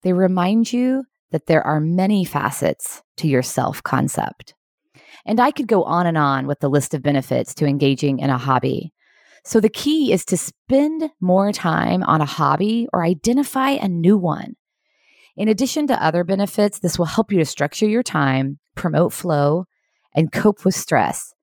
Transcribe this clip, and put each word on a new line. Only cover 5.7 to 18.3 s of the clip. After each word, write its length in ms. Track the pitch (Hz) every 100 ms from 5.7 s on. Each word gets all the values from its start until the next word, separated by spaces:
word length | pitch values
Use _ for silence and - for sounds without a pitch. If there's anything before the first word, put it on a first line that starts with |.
| 202
on 240 | - 170 175
and 100 | 160
on 300 | 143 135 135
with 140 | 143
the 100 | 143
list 240 | 143 -
of 80 | 147
benefits 500 | 147 139 135 127 -
to 120 | - 147
engaging 540 | 139 143 135 147 131
in 100 | 139
a 80 | 127
hobby. 540 | 131 127 131 135 165 _ _ _ _ _
So 140 | - 226
the 100 | 202
key 440 | - 285 311 262
is 120 | 180 -
to 100 | 180
spend 760 | - _ - 269 294 320 311 _
more 300 | 180 185 202
time 540 | - 170 165 60 180
on 160 | - 156
a 60 | 143
hobby 600 | - 143 151 208 226 233
or 120 | 175
identify 680 | 170 175 226 262 269 262 269
a 180 | 277 196
new 280 | 170 165 208
one. 380 | 175 147 - - _ _ _ _ _ _ _ -
In 120 | 214
addition 400 | 214 254 311 294
to 140 | -
other 200 | 156 170
benefits, 560 | 175 196 202 - 208 -
this 180 | 175 -
will 100 | 165
help 260 | - 208
you 60 | 196
to 60 |
structure 440 | 151 - 147 - 214
your 160 | 226
time, 560 | 247 156 139